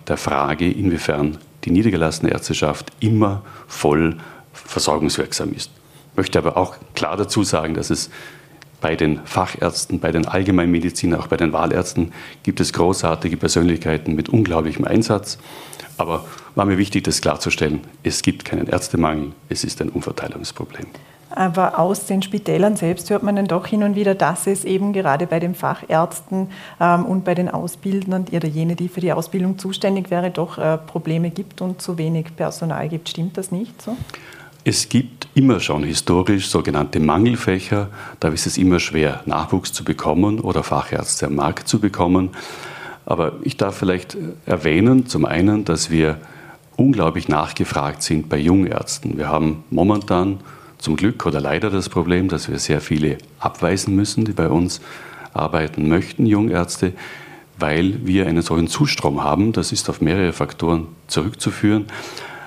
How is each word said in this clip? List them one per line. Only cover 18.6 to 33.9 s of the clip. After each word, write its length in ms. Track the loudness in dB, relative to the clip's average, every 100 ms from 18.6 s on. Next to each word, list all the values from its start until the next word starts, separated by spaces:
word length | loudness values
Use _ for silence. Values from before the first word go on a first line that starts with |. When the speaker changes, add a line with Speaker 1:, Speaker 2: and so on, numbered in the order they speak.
| 0
Speaker 1:
Ärztemangel, 640 | -2 0 0 0 0 -6 -10 -10
es 140 | -6
ist 180 | -6 -4
ein 80 | -4
Umverteilungsproblem. 960 | -4 -6 -6 -8 -10 -10 -10 -12 -12 -16 -16 -20 -20 -10
Speaker 2:
Aber 480 | -2 0 2 2 2
aus 260 | 2 0 -2
den 160 | -2
Spitälern 560 | -2 -4 0 2 4 2
selbst 320 | 0 -2 -2
hört 140 | 0
man 120 | 0 0
dann 120 | 2
doch 180 | 0 0
hin 180 | 0
und 120 | 2 2
wieder, 180 | 2
dass 320 | 2 0 0 -2
es 180 | -2
eben 300 | 0 0 0
gerade 320 | 0 2 2 2
bei 140 | 0
den 160 | -2 -2
Fachärzten, 920 | -4 -4 0 2 2 -4 -6 -4 -4 -8 -14 0
ähm, 260 | 4 4 2
und 200 | 0 0
bei 80 |
den 160 | 0 0
Ausbildern 760 | -2 -6 -6 -4 -2 0 -2 -2
oder 160 | -2 -2
jene, 280 | 0 0 0
die 120 | -4
für 140 | -2
die 100 | 0
Ausbildung 460 | 0 -2 -2 -2 -2
zuständig 540 | -4 -2 0 0 0
wäre, 180 | -2 -2
doch, 280 | -2 -4 -2
äh, 200 | 0 0
Probleme 540 | -4 -6 -2 0 -2
gibt 300 | -4 -8 -6
und 200 | -6 -6
zu 160 | -6 -4
wenig 380 | -2 -2 -4 -4
Personal 500 | -4 -4 -4 -4 -4
gibt. 220 | -6 -8
Stimmt 260 | -6 -6 -6
das 140 | -6
nicht 300 | -6 -6 -10
so? 160 | -10